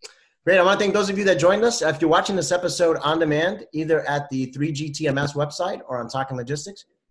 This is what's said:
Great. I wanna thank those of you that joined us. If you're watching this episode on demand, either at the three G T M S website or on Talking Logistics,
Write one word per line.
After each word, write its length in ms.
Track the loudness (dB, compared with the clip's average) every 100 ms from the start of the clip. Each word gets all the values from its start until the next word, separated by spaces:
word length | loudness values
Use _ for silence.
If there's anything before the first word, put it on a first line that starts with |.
| -20 _ _ _
Great. 140 | 2 4
I 40 |
wanna 160 | 4 4
thank 140 | 2
those 160 | 0 0
of 80 | 0
you 80 |
that 140 | 2 4
joined 260 | 4 4
us. 160 | 2 0
If 220 | -2 0
you're 80 | 4
watching 260 | 4 2 -2
this 160 | 0
episode 460 | -2 -2 0 2 2
on 200 | 0 0
demand, 460 | 2 2 0 -2 -8
either 340 | -6 0 0 0
at 220 | -4 -2
the 180 | -4 -4
three 260 | -2 -4
G 180 | -2 -6
T 180 | -4 -2
M 80 | 0
S 160 | -2
website 480 | -2 -4 -4 -6 -6 -8
or 100 | -8
on 100 | -6
Talking 280 | -6 -6 -6
Logistics, 480 | -6 -8 -8 -16 -20 _ _